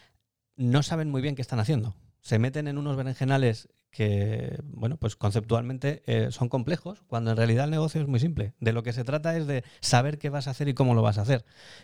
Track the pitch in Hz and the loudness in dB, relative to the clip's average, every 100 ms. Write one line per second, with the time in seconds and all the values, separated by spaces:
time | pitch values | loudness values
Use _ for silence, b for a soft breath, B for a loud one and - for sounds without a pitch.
0 | B B _ _ _ - 123 139 147 165 | B B _ _ _ -2 2 2 2 -2
1 | 156 135 147 135 127 120 113 135 110 - | -2 -2 -2 -4 -4 -2 0 0 -2 -8
2 | - _ - 110 127 147 147 143 147 135 | -18 _ 0 2 2 -2 -4 -4 -2 -2
3 | 131 127 131 139 123 110 - _ _ - | -4 -2 2 4 4 0 -8 _ _ -2
4 | 107 101 104 117 123 - 147 127 117 - | 0 2 0 -2 -4 -8 -10 -4 -4 -2
5 | 110 - 107 107 110 117 120 131 139 156 | -4 -2 0 0 0 0 0 -4 -4 -4
6 | - 113 120 - 120 131 117 170 175 208 | -2 0 0 -2 -2 0 -2 -4 -6 -14
7 | - 117 113 110 117 117 143 156 156 160 | -8 -4 0 2 4 4 2 0 0 0
8 | 143 123 165 147 104 - 113 117 117 117 | 0 2 0 0 -4 -2 -2 0 -2 -6
9 | 120 151 160 165 147 131 B B - 123 | -4 -4 -2 -2 -2 -4 B B 2 4
10 | 139 151 147 143 127 113 143 127 127 117 | 2 -2 -6 -6 -6 -4 -2 2 4 4
11 | 110 101 107 127 - B B B | 4 2 2 0 -2 B B B